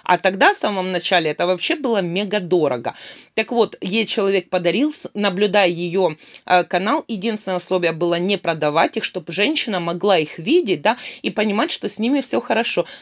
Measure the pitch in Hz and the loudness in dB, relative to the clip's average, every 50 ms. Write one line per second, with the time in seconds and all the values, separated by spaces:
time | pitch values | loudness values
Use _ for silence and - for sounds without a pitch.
0 | - - 185 165 - 190 196 190 269 381 415 - - 214 202 190 185 185 185 170 | 0 2 2 4 4 0 2 4 4 4 4 2 -2 -2 -2 -2 -2 -2 -2 -2
1 | - - 190 175 160 151 147 - 175 180 185 170 - - 330 311 277 247 226 202 | 0 2 2 2 2 0 0 0 0 0 0 0 0 -2 -2 -2 0 0 0 0
2 | 180 170 170 190 208 190 208 208 180 165 185 175 156 139 127 120 113 - - - | 0 0 -2 -2 -2 -2 -2 -4 0 2 2 2 4 2 0 -2 -4 -6 -8 -8
3 | - - - - - _ _ 214 214 - 240 233 208 - - - - 185 196 226 | -16 -20 -20 -20 -20 _ _ -4 -2 0 2 2 2 2 0 -6 -6 -2 0 0
4 | 214 - - 226 196 196 196 190 180 - 185 180 170 175 170 220 285 302 294 - | 0 0 0 0 2 2 2 0 0 0 -2 0 2 2 2 2 0 0 -2 -6
5 | - - - 208 208 196 180 190 208 202 180 208 196 175 175 165 180 175 165 196 | -12 -10 -4 -2 0 0 2 2 0 2 4 4 4 2 0 -2 -4 -2 0 0
6 | 185 165 156 - - - - - _ - 185 180 175 - - 180 190 214 285 320 | 0 0 -2 -6 -14 -20 -20 -16 _ 2 4 4 4 2 0 0 0 0 0 -2
7 | - - 226 185 185 233 214 214 - 196 185 180 - - 190 180 175 165 165 156 | -2 -4 -6 -4 -2 -4 -4 -4 -4 -4 -4 -4 -2 -2 0 0 0 0 0 0
8 | 175 170 170 170 175 202 202 190 - 170 160 160 151 147 147 165 175 - - 220 | 0 0 0 0 2 0 0 0 0 -4 -2 0 -2 0 2 2 2 2 0 -6
9 | - - - 185 156 - 156 180 208 269 320 - - 233 196 175 170 170 175 170 | -6 -6 -8 -10 -8 -6 -2 -2 0 0 0 -2 -2 -2 -2 -2 -2 -2 -4 0
10 | - 208 190 165 156 - - - 160 202 320 359 330 202 165 147 143 208 247 - | 2 4 4 4 2 -2 -6 -8 -2 2 2 2 2 2 -2 0 0 0 -2 -2
11 | - - - - - 208 - - 214 214 202 214 285 339 - - - 208 - - | -6 -14 -16 -8 -8 -4 -2 0 0 0 0 0 0 -2 -4 -6 -8 -8 -4 -2
12 | 220 240 285 277 269 - - 233 - - 226 220 233 - - - - - - - | 0 0 0 0 0 -2 -4 -4 -2 0 0 0 0 0 -2 -2 -4 -4 -10 -18